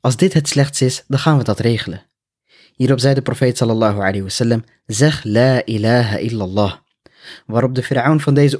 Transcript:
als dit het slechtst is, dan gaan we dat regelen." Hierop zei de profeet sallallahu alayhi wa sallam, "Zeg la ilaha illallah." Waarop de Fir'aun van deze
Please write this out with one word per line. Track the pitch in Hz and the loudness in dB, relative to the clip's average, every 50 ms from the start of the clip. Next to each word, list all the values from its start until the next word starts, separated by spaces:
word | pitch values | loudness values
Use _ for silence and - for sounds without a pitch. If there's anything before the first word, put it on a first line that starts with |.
als | - 131 120 | -2 -2 0
dit | 113 175 190 - | 2 2 2 2
het | 160 147 | 0 0
slechtst | - - 143 139 143 - - | 0 0 0 0 0 0 0
is, | 131 127 - - - | -2 -2 -2 -4 -6
dan | - 139 131 | -4 -2 0
gaan | - 165 151 | 2 2 2
we | 139 120 | 2 2
dat | 110 104 - | 0 -2 0
regelen." | 110 117 117 107 - - 85 98 - _ _ _ _ _ _ _ _ _ _ _ _ _ _ | 0 0 0 -2 -4 -8 -10 -12 -14 _ _ _ _ _ _ _ _ _ _ _ _ _ _
Hierop | - 131 131 113 107 | -2 0 0 2 2
zei | 120 139 139 | 2 0 0
de | 135 | 0
profeet | - - 143 - 135 127 120 | -2 -4 -2 0 0 0 0
sallallahu | - 123 117 113 110 113 107 101 | 0 0 0 0 2 2 0 0
alayhi | 101 98 95 98 101 | 0 -2 -2 -2 -4
wa | 95 95 | -6 -6
sallam, | - - 123 117 117 113 113 _ _ _ _ | -4 -2 0 0 0 -2 -4 _ _ _ _
"Zeg | - 107 101 139 156 147 - - | -6 -2 2 2 2 2 0 -4
la | 110 104 113 123 131 131 123 - | -2 2 2 4 4 2 0 -2
ilaha | - 113 107 107 110 120 123 117 104 104 | -4 -4 -2 0 2 2 2 2 0 -2
illallah." | - 95 113 117 107 98 92 95 104 104 98 - - _ _ _ _ _ _ _ _ - - - - _ | -4 -4 -4 -4 -6 -6 -4 -2 0 0 -2 -2 -8 _ _ _ _ _ _ _ _ -20 -20 -20 -20 _
Waarop | - 107 117 131 127 131 | -6 -2 -2 -2 -2 -2
de | 127 - | -4 -4
Fir'aun | - 135 127 120 139 156 151 | -2 -2 0 2 2 2 2
van | 147 151 143 | 2 2 2
deze | 143 147 143 143 | 4 4 2 2